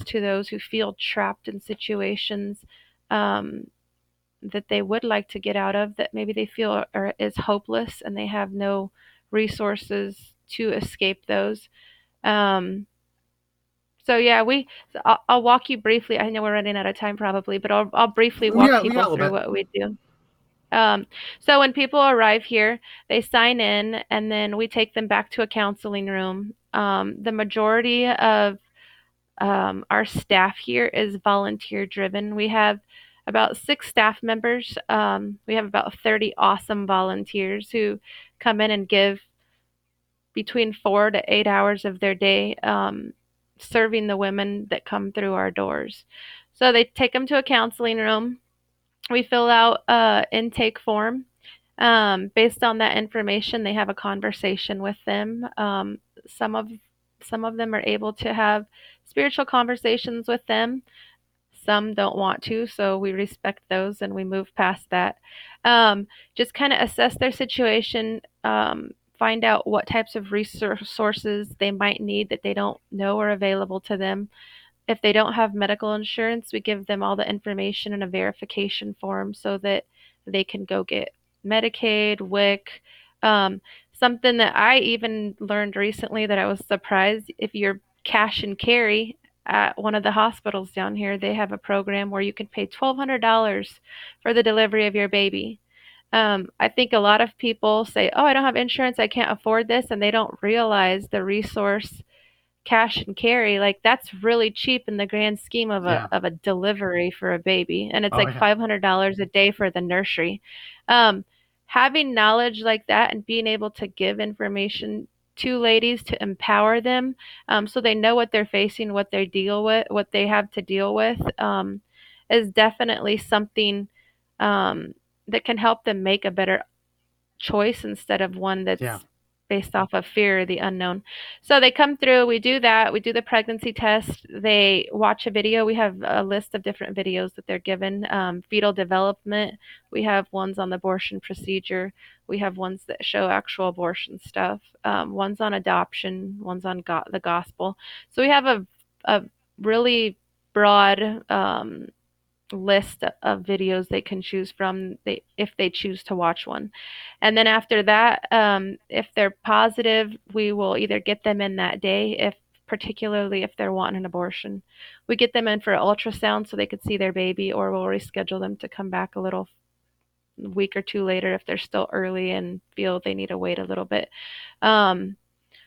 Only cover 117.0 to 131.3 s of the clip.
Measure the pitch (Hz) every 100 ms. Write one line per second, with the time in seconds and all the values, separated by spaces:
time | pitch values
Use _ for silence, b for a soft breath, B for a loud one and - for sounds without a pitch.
117 | 254 262 B B - 214 208 262 226 214
118 | 220 240 226 220 214 196 208 - 220 202
119 | 202 196 190 196 196 208 214 220 - 208
120 | 202 208 202 208 208 - 185 190 196 214
121 | 220 233 - - 208 196 190 202 b b
122 | b b b 233 208 202 220 220 240 220
123 | 208 214 - 214 208 - 208 202 202 _
124 | _ _ _ - 208 202 190 - - -
125 | _ _ - 226 - 226 226 220 - 196
126 | 190 202 196 185 190 190 - _ _ _
127 | _ _ _ _ - 208 214 233 214 202
128 | - 196 190 185 190 190 185 185 123 104
129 | - _ _ _ _ 202 190 196 190 190
130 | - - 202 190 185 180 196 185 180 190
131 | B B B